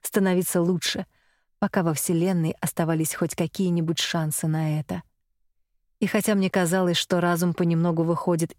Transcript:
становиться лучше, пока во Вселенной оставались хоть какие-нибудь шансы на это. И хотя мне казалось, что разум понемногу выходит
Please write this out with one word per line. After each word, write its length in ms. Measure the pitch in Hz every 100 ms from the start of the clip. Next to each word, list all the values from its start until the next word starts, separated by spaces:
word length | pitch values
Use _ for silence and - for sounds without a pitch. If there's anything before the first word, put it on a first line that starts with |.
становиться 580 | - 214 190 180 175 180
лучше, 460 | 170 180 - - - _ _ _ _ _
пока 240 | 202 202
во 140 | 165 147
Вселенной 600 | - 165 185 180 160 -
оставались 540 | 170 - 165 160 156 -
хоть 180 | 170
какие-нибудь 640 | - 165 - 185 170 165 165
шансы 480 | - 170 156 - 160
на 320 | 156 156 151
это. 220 | - 180 - _ _ _ _ _ _ _ _ _
И 60 | 196
хотя 300 | 214 202 202
мне 160 | 190
казалось, 460 | 190 170 190 180 165
что 220 | - 180
разум 360 | 175 170 175 165
понемногу 480 | 170 165 170 165
выходит 520 | 165 165 - 170 165